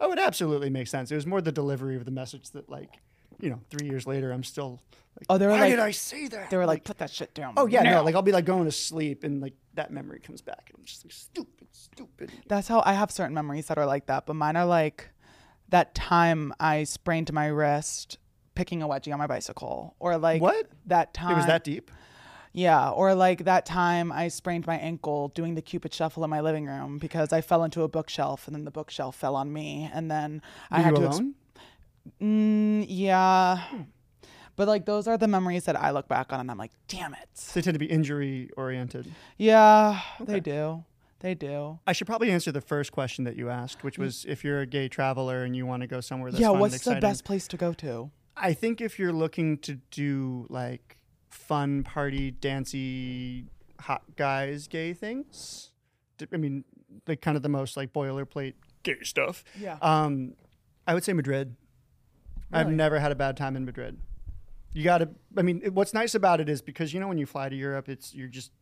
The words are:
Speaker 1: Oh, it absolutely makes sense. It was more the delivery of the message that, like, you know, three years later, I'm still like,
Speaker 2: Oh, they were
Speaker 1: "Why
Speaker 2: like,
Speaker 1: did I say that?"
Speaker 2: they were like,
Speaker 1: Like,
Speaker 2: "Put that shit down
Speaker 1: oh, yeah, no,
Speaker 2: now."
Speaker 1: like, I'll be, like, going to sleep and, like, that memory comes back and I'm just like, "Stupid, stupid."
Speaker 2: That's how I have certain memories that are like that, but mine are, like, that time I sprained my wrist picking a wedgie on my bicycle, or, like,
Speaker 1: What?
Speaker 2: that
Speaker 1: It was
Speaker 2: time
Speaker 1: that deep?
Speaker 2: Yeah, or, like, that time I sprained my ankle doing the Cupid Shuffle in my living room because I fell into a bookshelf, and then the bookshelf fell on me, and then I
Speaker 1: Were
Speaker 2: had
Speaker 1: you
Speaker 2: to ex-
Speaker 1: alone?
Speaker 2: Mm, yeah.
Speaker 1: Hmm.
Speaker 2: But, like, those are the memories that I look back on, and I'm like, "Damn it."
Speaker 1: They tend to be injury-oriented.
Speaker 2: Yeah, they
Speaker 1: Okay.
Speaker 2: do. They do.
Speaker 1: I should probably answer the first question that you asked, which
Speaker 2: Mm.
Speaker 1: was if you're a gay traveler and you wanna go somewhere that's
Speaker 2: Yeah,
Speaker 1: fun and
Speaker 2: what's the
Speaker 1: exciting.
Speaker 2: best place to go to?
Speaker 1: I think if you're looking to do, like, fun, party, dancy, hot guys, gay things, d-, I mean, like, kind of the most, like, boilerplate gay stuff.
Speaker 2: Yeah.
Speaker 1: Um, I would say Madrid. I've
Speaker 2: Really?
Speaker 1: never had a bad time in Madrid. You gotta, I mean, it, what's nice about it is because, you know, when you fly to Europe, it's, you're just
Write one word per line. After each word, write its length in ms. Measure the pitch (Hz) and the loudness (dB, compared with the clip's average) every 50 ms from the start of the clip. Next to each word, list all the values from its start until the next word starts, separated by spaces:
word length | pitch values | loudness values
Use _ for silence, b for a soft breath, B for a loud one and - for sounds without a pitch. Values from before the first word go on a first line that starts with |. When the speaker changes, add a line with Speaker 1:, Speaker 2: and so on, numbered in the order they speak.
Speaker 1:
Oh, 120 | - 381 359 | 0 0 2
it 60 | 349 | 2
absolutely 520 | 392 320 - - 180 156 147 143 143 135 | 2 2 2 0 0 0 0 0 0 -2
makes 200 | 135 131 120 - | -2 -2 -4 -4
sense. 200 | - 135 127 117 | -6 -6 -6 -4
It 40 | 151 | -4
was 120 | 151 143 | -4 -4
more 140 | 175 196 190 | -2 -2 -2
the 120 | 170 160 135 | -2 -2 -2
delivery 440 | 147 143 143 139 127 135 135 131 | -2 -2 -2 -2 -4 -4 -6 -6
of 80 | 127 117 | -6 -6
the 60 | 123 | -6
message 400 | 131 131 131 117 - 131 - - | -8 -8 -8 -10 -14 -16 -18 -18
that, 180 | - 139 143 - | -18 -18 -16 -16
like, 320 | 139 139 143 - - _ _ _ _ _ _ _ - - | -16 -16 -16 -18 -20 _ _ _ _ _ _ _ -14 -8
you 100 | 202 147 | -6 -6
know, 100 | 120 117 104 _ | -6 -6 -10 _
three 180 | 147 147 147 143 | -10 -8 -6 -6
years 180 | 135 131 117 | -6 -6 -4
later, 240 | 135 135 139 131 131 123 | -4 -4 -4 -4 -4 -6
I'm 120 | 127 127 | -6 -8
still 360 | - - 147 139 131 123 120 _ b b b b b _ - | -8 -8 -8 -8 -8 -10 -14 _ b b b b b _ -10
like, 80 | - - | 0 2
Speaker 2:
Oh, 100 | 190 190 | 4 6
they 80 | 196 | 6
were 60 | 202 214 | 6 8
Speaker 1:
"Why 80 | 208 | 8
Speaker 2:
like, 100 | - - | 8 6
Speaker 1:
did 80 | 247 233 | 6 4
I 120 | 214 214 196 | 2 0 0
say 360 | - - - - 302 294 240 | -4 -6 -8 -8 -10 -10 -10
that?" 220 | 226 208 - - | -10 -12 -6 -4
Speaker 2:
they 60 | 190 | 0
were 100 | 180 180 | 2 2
like, 100 | 165 160 156 | 2 2 0
Speaker 1:
Like, 40 | - | -2
Speaker 2:
"Put 140 | - 180 - | -8 -10 -8
that 120 | 170 139 | -8 -10
shit 220 | - - 165 - _ | -8 -10 -10 -10 _
down 200 | 156 143 127 110 | -10 -10 -2 2
Speaker 1:
oh, 100 | 143 - | 2 4
yeah, 160 | 214 240 - 233 | 6 6 6 8
no, 80 | - 180 | 8 6
Speaker 2:
now." 100 | 165 151 | 6 6
Speaker 1:
like, 120 | 160 165 | 4 4
I'll 80 | 190 190 | 4 4
be, 100 | 202 190 | 4 4
like, 120 | 180 165 | 4 4
going 200 | 180 185 185 170 | 4 2 2 2
to 60 | 156 143 | 0 -2
sleep 520 | - - - 156 160 156 147 139 - - | -4 -6 -6 -4 -4 -4 -4 -4 -6 -6
and, 160 | 147 143 139 | -6 -4 -4
like, 140 | 135 131 - _ _ _ _ | -6 -10 -12 _ _ _ _
that 160 | 156 151 - | -8 -8 -8
memory 300 | 143 139 - - - - | -10 -12 -12 -14 -16 -18
comes 220 | - - - - - | -18 -18 -20 -16 -14
back 280 | - - - _ - | -16 -16 -16 _ -20
and 80 | - - | -20 -20
I'm 60 | - | -20
just 200 | - - - - | -20 -20 -20 -20
like, 80 | 160 - | -20 -20
"Stupid, 560 | - - - _ 349 - - _ _ - _ _ | -20 -20 -14 _ -14 -14 -14 _ _ -20 _ _
stupid." 580 | - - - - - 240 - _ _ - - - - - | -20 -20 -20 -20 -20 -20 -20 _ _ -16 -16 -16 -20 -6
Speaker 2:
That's 220 | - 208 202 190 - | -2 -2 -2 0 2
how 140 | 233 226 - | 2 4 4
I 80 | 196 196 | 4 4
have 180 | 196 208 202 | 4 2 0
certain 240 | - - 180 135 151 | -2 -4 -4 -2 -2
memories 320 | 156 151 147 143 156 156 - | -4 -4 -4 -6 -6 -6 -4
that 100 | 160 151 | -2 0
are 80 | 147 | 0
like 200 | 139 139 143 - | 0 0 -2 -2
that, 200 | - 135 139 - | -2 -4 -4 -4
but 80 | - 156 | -4 -4
mine 220 | 156 151 151 160 | -2 -2 0 2
are, 100 | 170 175 | 2 2
like, 440 | 175 175 165 156 156 - - - - _ b b b b b b b b b _ - | 4 4 4 2 0 -2 -8 -16 -20 _ b b b b b b b b b _ 2
that 240 | 180 175 - - _ | 4 4 4 4 _
time 580 | - - - 175 170 170 170 165 156 151 139 - - | -6 0 4 6 6 6 6 4 2 0 -4 -4 0
I 240 | 156 156 151 151 151 | 2 2 2 2 0
sprained 480 | - - - - 180 165 160 156 - 151 | -2 -6 -6 -2 -2 0 0 -2 -2 0
my 140 | 151 151 | 0 0
wrist 720 | 151 147 147 151 147 147 147 156 - - - - - - - _ _ _ _ _ _ _ | 0 2 2 2 2 2 2 0 -4 -8 -8 -10 -12 -16 -20 _ _ _ _ _ _ _
picking 280 | - 180 - 175 165 156 | -6 -4 -4 -4 -4 -2
a 40 | 147 | -2
wedgie 240 | 139 139 - 147 147 | -4 -4 -4 -4 -4
on 60 | 143 | -2
my 80 | 147 | -2
bicycle, 680 | 143 131 101 - - - - - 120 - - - - - _ | -2 -2 -4 -6 -8 -10 -10 -8 -8 -8 -8 -10 -14 -14 _
or, 200 | - 175 170 160 | -2 0 0 2
like, 240 | 156 165 165 160 170 | 2 2 4 4 4
Speaker 1:
What? 260 | 190 415 440 - - - - _ | 4 2 2 -2 -6 -10 -18 _
Speaker 2:
that 300 | 175 180 170 165 - - - | 2 4 4 4 2 -4 -6
Speaker 1:
It 60 | 170 | -2
was 120 | 175 175 170 | 2 4 4
Speaker 2:
time 80 | 175 | 6
Speaker 1:
that 180 | 165 165 165 - | 6 4 4 2
deep? 260 | 147 147 - - - B B B B B B B B B B B B - | -2 -6 -8 -10 -14 B B B B B B B B B B B B -2
Speaker 2:
Yeah, 340 | 170 180 170 160 139 131 135 | 2 4 6 6 6 6 4
or, 260 | - - 190 190 190 | 2 4 4 4 6
like, 280 | 185 185 185 180 - 165 | 6 6 4 4 2 2
that 200 | 185 185 180 - | 4 4 4 2
time 460 | - 165 180 175 175 175 175 170 170 127 | 0 0 2 2 4 2 2 0 0 -2
I 160 | 151 170 170 | -2 -4 -4
sprained 360 | - - - 180 170 170 160 | -4 -6 -6 -4 -4 -2 -2
my 120 | 170 165 | -2 -4
ankle 520 | 156 - 165 165 - - 151 147 147 143 143 | -4 -4 -6 -6 -6 -4 -4 -2 -2 -4 -4
doing 260 | - 170 165 165 165 | -4 -4 -4 -4 -4
the 60 | 160 156 | -6 -6
Cupid 300 | - - 175 - 160 - | -6 -8 -8 -6 -8 -4
Shuffle 300 | - 160 160 - 165 165 | -4 -4 -4 -2 -4 -4
in 80 | 156 | -2
my 100 | 156 151 | -2 0
living 260 | 151 160 156 156 151 | 0 0 0 -2 -4
room 320 | 139 135 135 139 139 143 147 | -6 -8 -8 -8 -8 -8 -8
because 340 | 165 151 - 165 151 - 165 | -8 -6 -2 -2 0 2 2
I 80 | 160 | 0
fell 240 | 156 - 175 165 165 | 2 2 2 2 2
into 180 | 160 - 170 160 | 0 0 -2 -2
a 60 | 151 | 0
bookshelf, 580 | - 160 151 - - - 139 143 139 - - | -2 -4 -4 -4 -4 -4 -4 -4 -4 -6 -10
and 80 | - 151 | -12 -10
then 100 | 147 151 | -10 -10
the 60 | 147 | -10
bookshelf 460 | - 156 151 - - - 135 131 - | -10 -12 -12 -10 -8 -8 -8 -8 -8
fell 180 | - - 135 139 | -4 -4 -2 -2
on 180 | 135 139 147 147 | -2 -4 -4 -6
me, 380 | 156 151 151 147 147 156 156 - | -8 -8 -8 -8 -8 -8 -8 -6
and 160 | 156 165 160 | -6 -4 -4
then 320 | 156 151 151 151 151 156 B B B B B B | -2 -2 -4 -4 -8 -10 B B B B B B
I 80 | 165 165 | 2 4
Speaker 1:
Were 60 | 165 | 6
Speaker 2:
had 60 | 165 151 | 6 6
Speaker 1:
you 60 | 143 | 6
Speaker 2:
to 60 | 139 | 4
ex- 100 | 135 147 | 4 2
Speaker 1:
alone? 180 | 185 247 277 277 - _ _ b b b b b b b b _ _ _ - - _ | 0 0 -2 -4 -8 _ _ b b b b b b b b _ _ _ -20 -10 _
Speaker 2:
Mm, 640 | 208 214 214 214 214 214 214 214 214 208 214 214 208 - | 0 2 4 4 4 4 4 4 4 4 2 0 0 -2
yeah. 680 | 185 180 196 190 185 185 185 185 185 185 185 180 185 180 175 B | -4 -2 2 4 4 6 6 6 6 6 6 4 2 0 -2 B
Speaker 1:
Hmm. 120 | 277 214 151 B B _ _ _ _ _ B B B B B B B | -12 -12 -12 B B _ _ _ _ _ B B B B B B B
Speaker 2:
But, 120 | - 202 208 | 0 2 4
like, 180 | 214 202 208 | 4 2 2
those 220 | 208 208 208 202 226 | 0 -2 -2 0 0
are 100 | 226 190 | 0 2
the 80 | 226 | 2
memories 380 | 214 202 190 185 180 175 180 - | 2 2 2 2 0 -2 0 0
that 100 | - - | 0 0
I 160 | - 147 143 | 2 2 0
look 160 | 143 139 - | 0 0 -2
back 260 | - 131 127 131 - 135 | -2 -2 -2 -2 -4 -6
on, 60 | 131 | -6
and 100 | 127 127 | -6 -8
I'm 100 | 120 95 | -8 -10
like, 120 | 110 113 - _ _ | -12 -14 -16 _ _
"Damn 280 | - 185 185 180 147 131 | -14 -10 -10 -10 -10 -12
it." 360 | - - - _ - - - - | -16 -20 -20 _ -18 -16 -4 -4
Speaker 1:
They 60 | 180 | -2
tend 140 | 165 185 165 | 0 0 0
to 40 | 143 | 0
be 60 | 151 | 0
injury-oriented. 1200 | - 160 160 156 139 147 143 143 135 135 127 127 - - 135 131 127 131 127 123 123 - 127 123 127 160 B B B B | 2 2 2 2 2 0 -2 -2 -4 -4 -6 -8 -10 -8 -6 -6 -4 -4 -4 -6 -8 -8 -12 -12 -14 -16 B B B B
Speaker 2:
Yeah, 640 | - 214 214 220 220 214 214 214 214 214 214 202 185 B B B B | 2 4 8 10 10 12 12 12 10 8 6 4 0 B B B B
they 140 | 226 214 208 | -6 -4 -2
Speaker 1:
Okay. 60 | 190 | -2
Speaker 2:
do. 440 | 160 156 143 147 151 156 160 165 165 - _ _ _ _ _ _ | -2 -2 -2 -2 -2 -4 -4 -6 -10 -16 _ _ _ _ _ _
They 160 | - 185 185 | -6 -6 -6
do. 460 | 156 151 139 143 147 147 151 160 165 _ 190 | -6 -6 -6 -6 -6 -6 -8 -10 -6 _ -2
Speaker 1:
I 40 | 180 | -2
should 140 | - 214 | -2 -2
probably 240 | - 233 214 233 226 | -4 -2 0 2 2
answer 220 | 185 175 - 165 139 | 2 2 0 -2 -4
the 80 | 143 | -4
first 320 | - - 151 143 139 - - | -4 -2 -2 -2 -2 -2 -4
question 320 | 139 131 123 - - 127 | -4 -4 -4 -4 -4 -6
that 100 | 120 117 | -6 -4
you 140 | 120 120 120 | -6 -6 -6
asked, 320 | 123 123 120 127 - - - | -6 -6 -8 -10 -12 -10 -10
which 140 | 139 - | -10 -6
Speaker 2:
Mm. 60 | - 139 | -4 -6
Speaker 1:
was 200 | 131 120 - - | -6 -6 -8 -8
if 180 | 143 147 - - | -8 -8 -6 -4
you're 160 | 143 143 139 | -4 -2 -2
a 60 | 139 | -4
gay 220 | 123 135 139 135 127 | -4 -4 -4 -4 -4
traveler 540 | - - 135 131 127 131 131 127 127 127 127 | -4 -2 -2 0 0 -2 -2 -4 -4 -4 -4
and 140 | 123 127 | -4 -4
you 100 | 127 127 | -4 -4
wanna 220 | 127 127 123 127 117 | -4 -6 -6 -6 -8
go 120 | 127 127 | -8 -10
somewhere 300 | 120 - 131 131 127 127 | -8 -8 -8 -8 -6 -4
that's 100 | 202 180 | 2 4
Speaker 2:
Yeah, 80 | 233 214 | 6 6
Speaker 1:
fun 80 | 196 | 6
and 40 | 190 | 6
Speaker 2:
what's 120 | 202 208 - | 4 4 2
the 20 | |
Speaker 1:
exciting. 240 | 127 - 247 - - | 0 0 0 0 2
Speaker 2:
best 240 | 226 202 196 - - | 2 2 0 -2 -4
place 240 | - 202 190 - - | -4 -4 -4 -4 -6
to 80 | 185 | -6
go 160 | 165 175 170 165 | -4 -2 -2 -2
to? 380 | - 165 139 117 113 123 147 - _ _ _ _ | -4 -8 -8 -8 -8 -10 -12 -16 _ _ _ _
Speaker 1:
I 160 | - 196 180 - | -2 0 0 0
think 280 | - 226 226 233 - | 0 0 -2 -2 -2
if 180 | - 214 - - | -4 -8 -4 -2
you're 140 | 190 175 165 | -2 -2 0
looking 460 | 160 160 156 - 175 165 156 151 143 | 0 -2 -2 0 0 0 0 0 -2
to 180 | - - 143 127 - _ | -4 -10 -12 -12 -14 _
do, 560 | - - 147 143 139 135 135 131 127 123 117 - | -8 -4 -2 -2 -2 -2 -2 -4 -6 -8 -10 -8
like, 480 | 127 127 123 123 123 - - _ - _ _ _ _ _ _ _ | -8 -6 -6 -6 -8 -10 -14 _ -20 _ _ _ _ _ _ _
fun, 520 | - - - - 156 143 143 143 143 139 135 | -20 -20 -6 -2 -2 0 0 0 0 -2 -4
party, 480 | - - 151 143 139 135 139 139 135 | -4 -4 -4 -4 -2 -2 -2 -4 -4
dancy, 1160 | 131 - - 135 135 135 131 - - 135 131 131 131 131 127 127 127 123 127 123 123 123 117 - - - - - - - | -6 -4 -4 -4 -4 -4 -6 -6 -6 -6 -6 -6 -6 -6 -8 -8 -8 -8 -10 -10 -10 -12 -12 -14 -18 -20 -20 -20 -20 -14
hot 220 | - - 135 - - - - | -6 -6 -6 -6 -6 -10 -6
guys, 520 | - 143 139 135 135 139 139 147 147 147 - | -2 -2 0 0 -2 -2 -4 -6 -8 -10 -8
gay 240 | - 165 160 170 175 | -6 -6 -6 -6 -6
things, 800 | 170 208 214 240 269 285 - - - - - - - - - _ _ _ _ _ _ _ _ _ - | -8 -8 -8 -8 -8 -10 -12 -16 -18 -16 -16 -16 -18 -18 -20 _ _ _ _ _ _ _ _ _ -18
d-, 80 | 151 - - | -12 -6 -4
I 40 | |
mean, 280 | 165 156 139 139 139 - - _ _ _ _ - - _ - | -2 -2 -2 -2 -4 -8 -12 _ _ _ _ -20 -12 _ -6
like, 120 | 156 - - | -6 -2 0
kind 140 | 160 147 | 0 0
of 60 | 147 127 | 0 0
the 60 | 147 | 0
most, 280 | 143 139 135 123 - | -2 -2 -2 -4 -6
like, 160 | 143 139 127 - | -8 -8 -6 -4
boilerplate 640 | 147 139 135 135 139 139 - - 147 135 131 - _ _ _ _ _ - | -4 -4 -4 -4 -6 -8 -8 -8 -8 -8 -8 -10 _ _ _ _ _ -6
gay 200 | 165 135 - - | -6 -6 -4 -8
stuff. 400 | - - 143 135 - 180 - - B B 190 | -4 -2 -2 -2 -2 -4 -8 -16 B B -12
Speaker 2:
Yeah. 200 | 208 185 156 151 170 | -12 -10 -6 0 2
Speaker 1:
Um, 520 | 156 156 156 151 147 143 135 127 127 - - _ _ _ _ _ _ _ _ _ | 4 4 4 4 2 0 -2 -4 -8 -10 -16 _ _ _ _ _ _ _ _ _
I 80 | 180 165 | 0 0
would 80 | 180 - | 0 0
say 80 | 208 185 | 0 0
Madrid. 440 | 160 131 139 135 135 139 127 120 - _ _ _ _ _ _ _ _ _ _ _ _ _ - - - - - - | 0 0 0 0 -2 -2 -4 -8 -16 _ _ _ _ _ _ _ _ _ _ _ _ _ -14 -14 -12 -10 -2 0
I've 140 | 165 156 | 0 2
Speaker 2:
Really? 100 | 156 156 | 2 2
Speaker 1:
never 240 | 156 156 151 156 151 | 2 2 4 2 2
had 100 | 151 147 | 2 0
a 60 | 143 | 0
bad 200 | 139 139 135 131 | 0 -2 -2 -2
time 200 | 139 143 135 135 | -4 -4 -4 -4
in 80 | 131 131 | -4 -6
Madrid. 340 | 127 123 127 120 113 - - - - - - - - - - - - - - - - - | -8 -8 -10 -10 -10 -10 -10 -12 -12 -12 -12 -12 -12 -12 -12 -14 -16 -18 -18 -14 -10 -6
You 100 | 156 151 | 0 4
gotta, 260 | 175 175 165 170 156 - - _ _ - | 4 4 4 4 0 -2 -10 _ _ 0
I 60 | 202 175 | 2 2
mean, 180 | 180 175 175 - | 2 2 0 -2
it, 80 | 196 185 | -2 0
what's 220 | 196 202 - - | 0 0 2 2
nice 200 | 220 233 226 - | 0 0 2 2
about 240 | 214 196 185 175 156 | 2 4 6 6 4
it 80 | 156 147 | 4 0
is 120 | 147 127 | -4 -4
because, 320 | - - - - 165 147 156 | -6 -10 -8 -6 -6 -4 -4
you 60 | 185 | -4
know, 80 | 196 | -4
when 120 | 196 180 160 | -2 -2 -2
you 80 | 139 | -2
fly 220 | - - 143 139 135 | -4 -4 -6 -6 -6
to 60 | 135 | -6
Europe, 320 | 135 135 139 139 135 131 139 | -6 -4 -4 -4 -6 -6 -8
it's, 240 | 135 135 - - - | -12 -12 -14 -16 -14
you're 160 | 135 131 127 | -14 -14 -12
just 220 | 117 131 - - _ _ | -12 -14 -16 -16 _ _